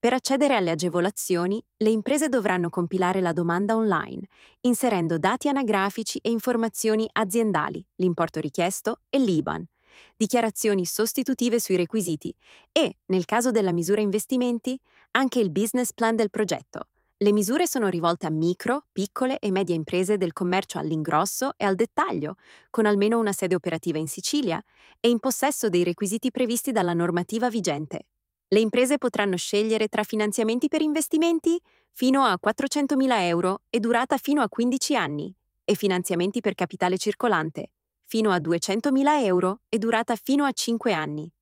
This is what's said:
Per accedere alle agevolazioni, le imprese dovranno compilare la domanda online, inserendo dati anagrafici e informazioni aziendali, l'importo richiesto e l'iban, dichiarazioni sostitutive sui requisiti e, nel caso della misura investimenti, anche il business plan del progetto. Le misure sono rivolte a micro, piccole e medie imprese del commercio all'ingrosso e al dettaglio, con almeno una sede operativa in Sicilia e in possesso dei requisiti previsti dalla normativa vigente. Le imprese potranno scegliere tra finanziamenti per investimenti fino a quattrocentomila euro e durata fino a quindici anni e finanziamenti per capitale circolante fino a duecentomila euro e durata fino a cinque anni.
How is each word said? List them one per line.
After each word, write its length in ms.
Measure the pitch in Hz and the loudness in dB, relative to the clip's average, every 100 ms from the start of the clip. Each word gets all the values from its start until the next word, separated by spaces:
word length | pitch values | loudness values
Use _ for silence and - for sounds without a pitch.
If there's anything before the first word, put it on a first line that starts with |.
Per 80 | 233 | 2
accedere 460 | 254 - 269 285 247 | 0 0 2 4 2
alle 140 | 180 | 2
agevolazioni, 920 | 165 175 170 175 - - 175 175 208 - _ | 0 0 0 0 -2 -4 -2 0 -4 -6 _
le 120 | 220 | 0
imprese 380 | 220 208 285 302 | 2 2 0 2
dovranno 420 | 247 208 180 170 | 0 0 0 0
compilare 520 | 175 175 190 180 190 | -2 -2 0 0 2
la 100 | 180 | 0
domanda 460 | 165 170 175 202 220 | 0 0 0 0 0
online, 500 | 220 170 - - - _ - _ | 2 0 -2 -10 -14 _ -20 _
inserendo 540 | 247 240 254 202 165 165 | 0 2 2 0 0 0
dati 300 | 175 247 - | 0 0 0
anagrafici 680 | 277 247 208 196 - 220 - | 0 0 0 0 -2 -8 -6
e 120 | - | -2
informazioni 800 | 233 240 247 226 - 220 214 220 | -2 0 0 -2 -2 0 0 0
aziendali, 720 | - 214 220 226 170 151 160 180 _ | -2 -2 0 0 0 -2 -6 -14 _
l'importo 460 | 185 170 165 - | 0 2 -2 -2
richiesto 600 | 151 - 175 - - 226 _ | -6 -2 -2 -2 -4 -6 _
e 100 | 277 | 0
l'iban, 480 | 254 165 - 80 170 _ _ - - _ | 2 2 0 -6 -8 _ _ -20 -20 _
dichiarazioni 680 | 220 240 226 - 220 202 175 | 0 2 0 0 0 0 0
sostitutive 720 | - 220 - 254 262 240 233 | -2 -2 -2 -2 0 2 0
sui 200 | - 180 | 0 0
requisiti 580 | 175 220 180 156 - - _ - _ | 0 -2 -2 -4 -6 -14 _ -20 _
e, 240 | - 269 - _ | 0 0 -2 _
nel 180 | 190 | -2
caso 280 | 170 220 240 | 0 0 2
della 200 | 226 196 | 2 2
misura 300 | 170 165 208 | 0 0 0
investimenti, 760 | 208 202 - 262 247 240 - 262 _ _ _ | 0 -2 -2 -2 0 -2 -4 -8 _ _ _
anche 280 | 233 262 247 | 0 0 2
il 120 | 208 | 0
business 420 | 156 214 254 247 | 0 0 0 -2
plan 240 | - 226 226 | 0 0 0
del 120 | 214 | -2
progetto. 600 | - 202 - - - - _ _ _ | 0 -2 -2 -6 -16 -16 _ _ _
Le 160 | 202 | 2
misure 340 | 208 196 277 359 | 4 2 0 0
sono 220 | 269 208 | 0 0
rivolte 380 | 175 170 170 170 | 0 0 0 -2
a 40 | |
micro, 580 | 156 165 180 - 262 - | 0 0 0 -2 -4 -4
piccole 480 | - 196 - 254 262 | -6 -6 -2 -4 -2
e 120 | 208 | -2
medie 240 | 190 190 170 | 0 0 -2
imprese 420 | 156 180 185 208 | -2 -2 0 0
del 160 | 180 | 0
commercio 460 | - 180 180 - - | -2 -2 -2 -2 -6
all'ingrosso 720 | 156 156 151 151 196 - 269 - | -4 -4 0 0 0 -2 -6 -2
e 80 | |
al 120 | 202 190 | -2 0
dettaglio, 600 | 233 - 330 196 151 165 _ - _ | 0 0 -2 -2 -6 -8 _ -20 _
con 160 | - 208 | 0 2
almeno 340 | 208 202 233 | 4 2 2
una 120 | 220 | 0
sede 240 | 190 185 180 | -2 0 0
operativa 440 | - 160 - 151 | -2 -4 -4 -4
in 100 | 160 | -4
Sicilia 520 | - - 294 247 160 - _ - _ | -6 -4 -2 -2 -4 -8 _ -20 _
e 80 | 233 | 2
in 120 | 240 | 2
possesso 500 | 262 240 269 294 226 | 0 0 -2 0 0
dei 160 | 175 175 | 2 0
requisiti 440 | 175 202 220 262 | 0 -4 -2 -4
previsti 440 | 247 247 233 - | -2 -2 -2 -2
dalla 200 | 220 180 | 0 2
normativa 540 | 170 170 175 175 226 247 | 2 0 0 -2 -2 -2
vigente. 600 | 226 180 147 156 - - _ _ _ _ | -2 -4 -4 -6 -12 -14 _ _ _ _
Le 60 | 202 | 2
imprese 400 | 220 247 254 277 | 2 2 2 2
potranno 360 | 247 - 202 180 | 0 -2 -2 -2
scegliere 520 | - 208 220 220 214 | -2 0 0 0 0
tra 160 | - | -2
finanziamenti 640 | 208 220 214 202 220 240 294 | -2 0 -2 0 0 0 0
per 160 | 311 | 0
investimenti 760 | 311 302 302 320 339 330 330 339 _ _ _ | 0 0 0 2 2 2 2 0 _ _ _
fino 320 | - 254 269 | -2 2 4
a 140 | 262 190 | 4 2
quattrocentomila 880 | - 220 277 294 277 285 269 233 175 | 0 -2 -2 -2 0 2 2 2 2
euro 380 | 170 180 196 _ | 2 0 -2 _
e 80 | 240 | -2
durata 380 | 226 233 262 277 | 0 0 2 -2
fino 260 | - 294 | 0 0
a 40 | 226 | 0
quindici 480 | - 240 254 - 277 | 0 0 0 0 0
anni 400 | 160 147 160 185 _ _ | 0 -4 -8 -12 _ _
e 100 | - | -2
finanziamenti 640 | 202 202 180 175 170 180 220 | 0 2 0 0 0 0 0
per 140 | 214 | -4
capitale 460 | 190 - 180 180 185 | -2 -4 -2 -2 0
circolante 720 | - 202 247 185 160 156 139 _ _ _ _ | -2 -2 0 0 -2 -8 -12 _ _ _ _
fino 240 | 220 214 | 0 2
a 100 | 180 | 2
duecentomila 840 | 147 170 - 202 285 269 277 302 | 2 -2 0 -2 2 2 4 4
euro 380 | 226 185 185 202 _ | 4 2 2 -2 _
e 100 | 233 | -2
durata 360 | 226 226 233 233 | 0 0 0 -4
fino 300 | - 277 285 | 0 2 2
a 60 | |
cinque 420 | - - 233 247 | -2 -2 -2 0
anni. 340 | 175 156 151 160 _ | 0 -2 -6 -10 _